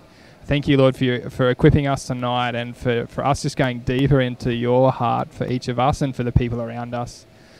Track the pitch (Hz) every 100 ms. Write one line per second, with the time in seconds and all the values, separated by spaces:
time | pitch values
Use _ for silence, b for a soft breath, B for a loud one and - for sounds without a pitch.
0 | b b b b - 143 151 135 131 123
1 | 131 123 131 - 123 123 156 147 139 135
2 | - 123 123 123 123 117 120 120 127 117
3 | - - 135 143 147 - 131 120 120 127
4 | 139 139 123 120 127 120 120 123 131 -
5 | 120 120 127 - - 123 127 120 131 143
6 | 143 127 120 - 120 120 117 117 120 120
7 | 120 - - b b